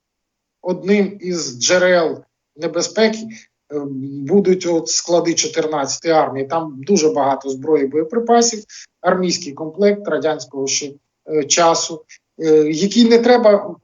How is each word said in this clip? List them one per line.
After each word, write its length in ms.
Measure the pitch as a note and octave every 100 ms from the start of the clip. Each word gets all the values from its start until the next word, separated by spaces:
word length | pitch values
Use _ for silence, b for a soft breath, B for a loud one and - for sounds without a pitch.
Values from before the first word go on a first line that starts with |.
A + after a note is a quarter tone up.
| _ _ _ _ _ _
одним 560 | F3+ E3+ F3 G#3 F#3+ -
із 380 | F3+ F3 C#3 B2
джерел 640 | F#3 F3+ F3+ F3+ D#3 C3+ - _ _ -
небезпеки, 640 | E3 E3 - - A3 A3
е, 600 | - - - _ _ D3 C#3 C3+ C3+ C#3 C#3
будуть 380 | G3 F#3 F3+ E3
от 240 | E3 D#3+
склади 440 | - - F3 E3
чотирнадцятої 800 | D#3+ D#3 E3 D#3 D3+ C3+ - E3
армії. 340 | D#3 C#3 C3 C3+
Там 340 | D#3+ D#3+ C3 C3+
дуже 220 | G3 D3+
багато 400 | C#3 C3+ C3+ C#3
зброї 340 | C3 D3+ D3+
і 40 | C3+
боєприпасів, 760 | D3 E3 A#3 A#3 A#3 A#3 G#3+ - B - _
армійський 520 | F3 F#3 F3+ D#3 C#3+
комплект 540 | C3+ D#3 D#3+ G3+ G3+ -
радянського 600 | D3+ D#3 D3+ - C#3 C3+
ще, 240 | - D3 C#3+ _ _ -
е, 140 | D#3
часу, 600 | C3+ - E3+ E3 - D#3+ - B _ -
е, 320 | D#3+ D#3 D3+
який 380 | D#3 G3+ A3+ A3+
не 100 | A#3
треба, 560 | A#3+ B3 G#3+ G3+ - -